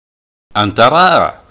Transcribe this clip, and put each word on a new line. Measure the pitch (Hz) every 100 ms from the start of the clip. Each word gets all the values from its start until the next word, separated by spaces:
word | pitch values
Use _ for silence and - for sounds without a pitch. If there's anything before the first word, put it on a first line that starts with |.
| _ _ _ _ _ 104
أنت | 104 92
رائع، | 120 160 185 151 85 - _